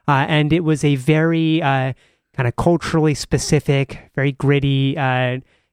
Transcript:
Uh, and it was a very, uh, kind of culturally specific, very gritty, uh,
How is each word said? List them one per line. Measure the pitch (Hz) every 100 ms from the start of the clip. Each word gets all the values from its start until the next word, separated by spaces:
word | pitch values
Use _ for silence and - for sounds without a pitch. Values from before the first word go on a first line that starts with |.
| -
Uh, | 135 143
and | 151 147
it | 165
was | 156 151
a | 147 139
very, | 127 156 165 165 160 160
uh, | 147 135 131 123 _ _ _
kind | - 123
of | -
culturally | 170 170 - 165 156
specific, | 143 - 143 - 151 - 139 135 - -
very | - 139
gritty, | 135 135 143 139 135 135 151
uh, | 135 127 127 131 - _ _